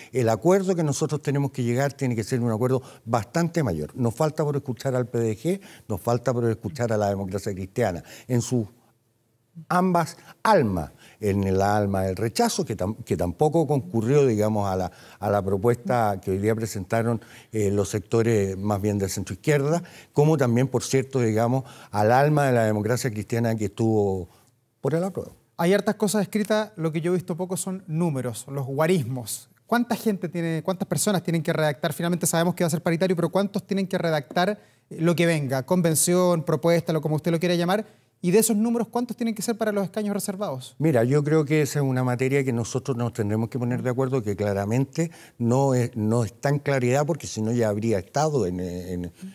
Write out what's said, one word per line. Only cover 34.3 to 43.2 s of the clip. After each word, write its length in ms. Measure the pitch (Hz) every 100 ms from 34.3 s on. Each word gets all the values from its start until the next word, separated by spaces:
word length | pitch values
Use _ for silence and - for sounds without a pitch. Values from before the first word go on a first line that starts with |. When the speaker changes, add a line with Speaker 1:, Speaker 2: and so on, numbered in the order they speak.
| - 175 208 - _ _
Speaker 2:
eh, 80 | -
lo 160 | 165 170
que 100 | 170
venga? 400 | 160 135 135 127
Convención, 800 | 185 170 156 - 180 180 170
propuesta, 480 | 151 156 170 170 160
lo 80 | 160
como 160 | 151 151
usted 160 | 170
lo 80 | 165
quiera 160 | 175 175
llamar. 480 | 175 208 220 _ _ _
Y 100 | 175
de 80 | 196
esos 160 | 220 214
números, 320 | 226 226 220
¿cuántos 280 | 240 247 214
tienen 200 | 226 208
que 80 |
ser 120 | 196 220
para 160 | 214
los 120 | 202
escaños 320 | 190 - 208 202
reservados? 600 | 196 190 202 131 - -
Speaker 1:
Mira, 240 | 151 123
yo 200 | 120 147
creo 220 | 147 160 143
que 160 | 156
esa 180 | 147 147
es 60 | 135
una 180 | 127
materia 400 | 127 120 131 139
que 100 | 135
nosotros 440 | 120 113 131 - 120
nos 160 | 120
tendremos 360 | -